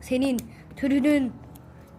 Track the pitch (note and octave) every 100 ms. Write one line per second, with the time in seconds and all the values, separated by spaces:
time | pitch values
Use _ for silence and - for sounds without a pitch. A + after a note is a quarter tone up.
0 | - B3+ C#4 A#3 - - - - C#4 C#4
1 | D4 D4 B3+ - - - - - -